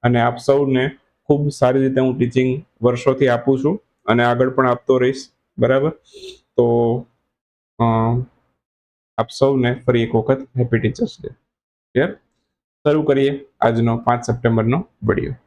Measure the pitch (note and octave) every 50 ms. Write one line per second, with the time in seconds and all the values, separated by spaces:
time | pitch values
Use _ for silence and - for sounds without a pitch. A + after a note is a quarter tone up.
0 | - B2 B2 A#2+ A#2 A#2+ A#2+ A#2+ - - C#3 C#3+ C#3+ C3+ C3 B2+ B2+ C#3 C#3 -
1 | _ _ _ _ _ _ D3 C#3+ D3 - - - C#3 B2 B2+ C3+ C3+ C3+ C3+ C3+
2 | C3 C3 B2+ - B2 A#2+ A#2+ C3 C3 C3 C3 C#3 E3 _ _ _ A2 B2 A#2+ A#2+
3 | - C#3 C3 C3+ C#3+ C3 A#2+ A#2 - - C3+ C3 C3+ D3 F3+ G#3+ _ _ _ _
4 | _ - A2+ A#2+ A#2+ A#2+ A#2+ A#2+ B2+ C3 B2+ - C3 B2+ B2 B2 _ - C3 B2+
5 | B2 B2+ C3+ C3 - - _ _ _ _ _ - B2 A#2+ C3 C3+ C#3 D#3 D#3 -
6 | _ _ _ - - - - _ _ _ _ - A#2+ A#2+ A#2 A#2 A#2 A#2 A#2 C3+
7 | - _ _ _ _ _ _ _ _ _ _ _ _ _ _ _ A#2 A#2 A2+ A2+
8 | A2+ A2+ A#2 B2 B2+ - _ _ _ _ _ _ _ _ _ _ _ _ _ _
9 | _ _ _ - A2+ - - - C#3 C3+ C#3 C3+ B2 A#2+ B2 B2 - - B2 A#2
10 | A#2 A2+ - A2+ A2 - C3 C3+ C3+ - _ B2+ B2 A#2+ A#2 A2+ G2+ G#2+ - -
11 | - - - - - - - _ _ _ _ _ _ _ _ _ _ _ _ A#2
12 | C#3 F#3+ G3+ - _ _ _ _ _ _ _ _ _ _ _ _ _ D3 D3 D#3
13 | D3+ D3+ C#3 C3+ C#3 C#3 C#3 C#3 - _ _ _ - A#2 A#2 A2+ A2+ A#2 A#2 A#2
14 | - - A#2+ A#2+ A#2+ - A2+ A#2+ - A#2+ A2+ A2+ A2 A2+ A#2+ E3 F#3 _ _ _
15 | - G#2+ - G2+ - - C3 - _